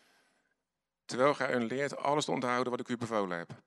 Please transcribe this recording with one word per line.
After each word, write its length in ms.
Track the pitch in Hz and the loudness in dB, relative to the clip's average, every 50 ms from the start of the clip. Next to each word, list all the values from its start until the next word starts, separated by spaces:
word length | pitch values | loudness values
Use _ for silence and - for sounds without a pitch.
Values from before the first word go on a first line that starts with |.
| _ _ _ _ _ _ _ _ _ _ _ _ _ _ _ _ _ _ _ _ _ | _ _ _ _ _ _ _ _ _ _ _ _ _ _ _ _ _ _ _ _ _
"Terwijl 300 | - - 120 127 147 139 | -4 2 4 4 4 4
gij 180 | - 127 139 127 | 4 0 0 0
hun 120 | 123 117 | 0 0
leert 320 | 113 127 135 143 139 - | 0 -2 -2 -2 -4 -4
alles 280 | - - 139 143 151 143 | -2 -2 0 2 2 2
te 60 | - | 0
onthouden 400 | - 139 127 123 123 123 127 123 | 0 0 0 0 0 0 0 0
wat 100 | 123 123 | -2 -4
ik 80 | 123 - | -4 -4
u 80 | 123 | -4
bevolen 420 | 117 123 110 113 107 98 90 87 85 | -4 -2 -2 0 0 0 0 -2 -6
heb." 120 | 85 - - - - | -6 -8 -14 -18 -20